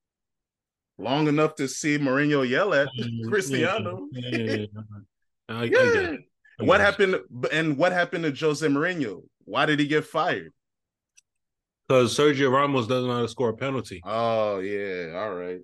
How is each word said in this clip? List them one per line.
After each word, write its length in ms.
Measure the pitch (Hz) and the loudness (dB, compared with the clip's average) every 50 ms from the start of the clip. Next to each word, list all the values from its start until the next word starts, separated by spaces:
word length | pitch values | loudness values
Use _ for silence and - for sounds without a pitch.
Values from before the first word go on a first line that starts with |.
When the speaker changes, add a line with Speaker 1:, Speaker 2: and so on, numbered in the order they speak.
| _ _ _ _ _ _ _ _ _ _ _ _ _ _ _ _ _ _ _ | _ _ _ _ _ _ _ _ _ _ _ _ _ _ _ _ _ _ _
Speaker 1:
Long 300 | - 95 113 135 151 156 | -8 -4 -2 0 2 2
enough 280 | 151 143 151 151 151 - | 2 2 2 2 2 0
to 120 | - 139 | -2 -6
see 300 | 131 - - - 151 147 147 | -6 -4 -4 -2 0 0 0
Mourinho 480 | 147 135 127 139 147 147 147 143 131 | 0 0 2 2 2 2 2 2 2
yell 260 | 123 127 147 196 208 165 | 2 2 2 2 2 2
at 140 | 139 143 | 2 0
Speaker 2:
Mm, 40 | 139 131 | 0 -2
yeah, 320 | 131 120 120 117 113 110 113 | -6 -6 -6 -6 -6 -4 -2
Speaker 1:
Cristiano. 800 | - - - 143 135 127 - - 208 220 - - - - - - 127 | -2 -2 0 0 0 0 0 0 0 -2 -4 -6 -8 -10 -12 -12 -12
Speaker 2:
yeah, 160 | 127 123 123 | -10 -8 -4
yeah, 200 | 120 117 113 110 107 | -4 -2 -2 -2 -2
yeah. 120 | 107 107 107 101 107 110 - 104 104 - _ _ _ _ _ _ _ _ - | -4 -4 -8 -10 -14 -14 -14 -16 -18 -20 _ _ _ _ _ _ _ _ -10
I, 40 | 113 | -6
I 100 | 117 120 | -4 -2
Speaker 1:
Yeah. 40 | 120 | 2
Speaker 2:
get 260 | 381 508 523 480 466 | 4 4 4 4 4
it. 240 | 415 370 339 302 - - _ _ _ _ _ _ - | 2 0 -2 -6 -8 -12 _ _ _ _ _ _ -2
I 40 | - | 2
Speaker 1:
What 140 | 135 180 | 4 4
Speaker 2:
get 40 | 208 | 6
it. 20 | 202 | 4
Speaker 1:
happened, 300 | 202 190 - 196 185 185 - - - - 123 127 - | 4 4 4 2 2 2 0 -4 -8 -10 -6 -4 -2
and 260 | 151 156 160 160 143 | 0 0 0 2 2
what 140 | 127 170 180 | 2 2 2
happened 320 | 180 175 175 170 - 175 165 | 4 2 0 0 -2 -2 -2
to 220 | 156 139 117 156 | -2 -2 0 0
Jose 200 | 156 147 143 156 | 0 0 0 0
Mourinho? 580 | 147 139 143 156 180 185 165 135 107 92 - - _ _ _ _ | 0 2 2 0 -2 -2 -2 -4 -6 -6 -10 -16 _ _ _ _
Why 220 | - 98 127 151 | -4 0 0 2
did 140 | 156 151 143 | 2 4 2
he 80 | 147 | 2
get 180 | 139 151 151 147 | 2 0 0 -2
fired? 480 | - - 160 160 180 139 98 82 80 - _ _ _ _ _ _ _ _ _ _ _ _ _ _ _ _ _ _ _ _ _ _ _ _ _ _ - | -2 -2 -2 0 0 -2 -4 -6 -12 -18 _ _ _ _ _ _ _ _ _ _ _ _ _ _ _ _ _ _ _ _ _ _ _ _ _ _ 2
Speaker 2:
'Cause 280 | 135 127 123 110 - | 4 4 4 4 4
Sergio 340 | - 147 151 143 131 139 131 | 4 4 4 4 4 2 4
Ramos 360 | 123 139 143 143 139 131 117 | 4 4 4 2 2 0 0
doesn't 200 | 107 127 127 123 | 0 0 -2 0
know 80 | 127 123 | -2 -2
how 60 | 120 | -2
to 60 | 120 | -2
score 220 | 113 - - 127 113 | -4 -2 -2 -2 -2
a 60 | 110 | -2
penalty. 460 | 110 127 139 135 123 104 - 98 87 87 | -2 -4 -4 -4 -6 -8 -10 -12 -14 -10
Speaker 1:
Oh, 560 | 95 110 113 117 117 113 110 107 104 101 95 | -6 -4 -2 0 0 0 0 0 0 -2 -4
yeah. 540 | 92 101 101 101 101 98 92 90 87 80 80 | -4 -4 -6 -6 -6 -6 -6 -8 -8 -8 -8
All 160 | 90 107 110 92 | -8 -6 -6 -6
right. 260 | 87 87 90 90 90 | -8 -8 -8 -10 -10